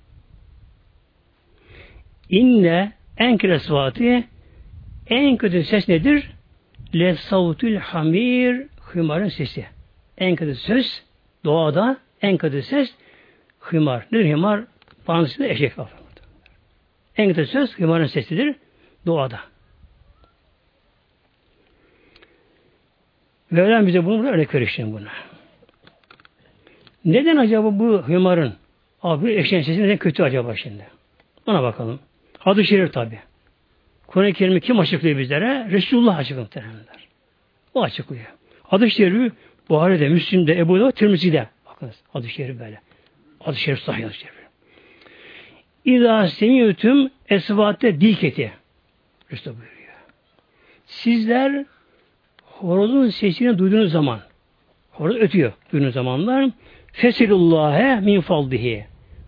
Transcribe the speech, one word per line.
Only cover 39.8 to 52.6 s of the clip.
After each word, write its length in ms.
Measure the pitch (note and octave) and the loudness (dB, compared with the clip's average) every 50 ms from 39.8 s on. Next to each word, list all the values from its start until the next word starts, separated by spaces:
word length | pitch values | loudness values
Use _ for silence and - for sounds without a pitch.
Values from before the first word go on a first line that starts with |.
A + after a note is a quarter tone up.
| E3 F#3 F#3+ D#3 D3 C#3 | 4 2 2 2 2 2
Müslim'de, 480 | E3+ E3+ - - G3 F#3 E3+ D3 E3+ | 2 0 0 2 2 2 2 2 2
Ebu 220 | F3+ E3 E3 F#3 F#3+ | 2 2 2 4 4
Davud, 120 | A#3+ C4+ | 2 2
Tirmizi'de. 560 | - - G#3+ G#3 G3 D3+ F3+ F3+ D#3 C#3 A2+ - _ _ _ | 2 2 2 2 2 2 2 2 0 0 -2 -6 _ _ _
Bakınız 380 | - - _ C3+ A#2 - _ _ _ - | -20 -20 _ -18 -18 -18 _ _ _ -12
hadis-i 200 | C#3+ A#2+ A2+ - | -12 -10 -10 -12
şerif 260 | - C3+ B2+ B2+ A#2 | -12 -12 -12 -12 -14
böyle. 200 | A#2 G#2+ G#2+ - _ _ _ _ _ _ _ _ _ _ _ _ | -16 -18 -20 -20 _ _ _ _ _ _ _ _ _ _ _ _
Hadis-i 240 | - D#3+ C#3 - - | -10 -8 -8 -4 -4
şerif 160 | D3 C3+ - | -4 -4 -4
sahih 240 | - - - A2 A2 | -6 -8 -8 -6 -8
hadis-i 140 | G#2+ - - | -10 -12 -16
şerif. 140 | - - - - - _ _ _ _ _ _ _ _ _ _ _ - - - - - - - - - - - _ _ _ _ _ _ | -20 -20 -20 -20 -20 _ _ _ _ _ _ _ _ _ _ _ -20 -20 -20 -20 -20 -20 -20 -20 -20 -20 -20 _ _ _ _ _ _
"İzâ 420 | B3+ B3+ B3 A#3+ A#3 A3 G#3+ G3 | 2 4 4 4 4 4 4 2
semiyetüm 840 | E3 - - G#3+ A#3 C4 B3+ A#3 G#3 F3+ - - A3+ C4+ C#4+ C4+ C4+ - _ _ - | 0 0 0 2 4 4 4 4 2 2 2 2 2 4 4 2 0 -4 _ _ -2
esvâte 720 | G3+ F#3+ - - G#3 G#3 G#3 G#3 - - - A3 E3+ C#3+ | -2 -2 0 -2 0 0 0 0 0 0 0 0 2 4
dîketi." 520 | F#3+ A3 G3 - F3+ C#3 - D3+ A#2+ G2 - _ _ _ _ _ _ _ _ _ _ _ _ _ _ _ | 2 2 2 2 -2 -4 -4 -6 -8 -8 -10 _ _ _ _ _ _ _ _ _ _ _ _ _ _ _
Resul 200 | C#3 - - C#3 | -18 -16 -16 -16
buyuruyor. 420 | A2 A#2 A2+ - - - - - - - _ _ _ _ _ _ _ _ _ _ _ _ _ _ _ _ _ | -18 -18 -20 -20 -20 -20 -20 -20 -20 -20 _ _ _ _ _ _ _ _ _ _ _ _ _ _ _ _ _
Sizler 800 | _ - - - A#3 A#3+ A3+ A3 A3 A#3+ B3+ C4+ C#4 C#4+ C#4 C#4 - _ _ _ _ _ _ _ _ _ _ _ _ _ _ _ | _ -18 -4 -2 0 0 0 0 0 0 0 0 0 -2 -4 -8 -12 _ _ _ _ _ _ _ _ _ _ _ _ _ _ _
horozun 680 | _ - - | _ -16 -10